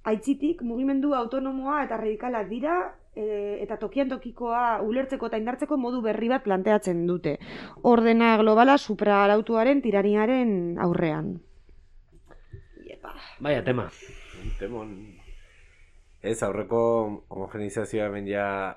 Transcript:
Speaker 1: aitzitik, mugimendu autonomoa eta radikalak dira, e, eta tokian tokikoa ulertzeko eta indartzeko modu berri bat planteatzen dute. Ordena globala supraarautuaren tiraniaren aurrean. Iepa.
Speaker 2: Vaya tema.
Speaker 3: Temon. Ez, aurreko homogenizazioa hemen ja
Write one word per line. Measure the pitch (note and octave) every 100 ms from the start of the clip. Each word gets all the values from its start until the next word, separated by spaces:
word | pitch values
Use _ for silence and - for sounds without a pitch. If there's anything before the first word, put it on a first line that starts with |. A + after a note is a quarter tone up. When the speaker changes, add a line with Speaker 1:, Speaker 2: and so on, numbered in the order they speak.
Speaker 1:
aitzitik, | - G#3+ A#3 C#4 D4 E4+
mugimendu | B3 A#3 C4+ C#4 C#4+
autonomoa | C4+ A#3 C4+ C4 C4+ C4 D4
eta | C4 A3+
radikalak | A3 G#3+ B3 A#3+ F#3+
dira, | A#3 C#4+ F4 - - -
e, | - G#3+ G#3 G3+ G3+
eta | G3+ G#3+
tokian | G#3+ C4 C4+
tokikoa | C4 A#3+ - A#3+ A#3 A#3+ G#3+
ulertzeko | G#3+ A#3+ C4 C4+ A3+
eta | A3
indartzeko | A3 B3+ D4 D4+
modu | A#3+ B3+
berri | A3 G#3+ A#3
bat | C4
planteatzen | G#3 F#3+ F#3+ G#3 G3 F3 E3+
dute. | F3 E3 C#3+ - - - -
Ordena | - A#3+ A3+ A3+ A#3 A3
globala | A3 G#3+ B3 C#4+
supraarautuaren | - G#3 G#3 G3+ G3+ G#3 A3 A3+ A3+ C#4
tiraniaren | B3 G3 G3 G#3 A3 C4 A#3+ G3 F3 E3+
aurrean. | F3 F3 E3+ D#3 D#3 F3+ - - - - - - _ - - - - G2 - -
Iepa. | - - - - - -
Speaker 2:
Vaya | C3+ C#3
tema. | G2 B2 F2+ - - - - - G2+ A2+
Speaker 3:
Temon. | G2+ A#2 G#2+ F#2+ G#2+ F2 - - - _ - _ - - _ _
Ez, | G2+ A2
aurreko | G#2 G2 G2+ A#2 A#2 A#2 A2 G#2 -
homogenizazioa | G2 F#2+ A2 G#2 G#2 G2+ A2 G#2
hemen | G2+ G2
ja | G2+ G2+ G2 F#2+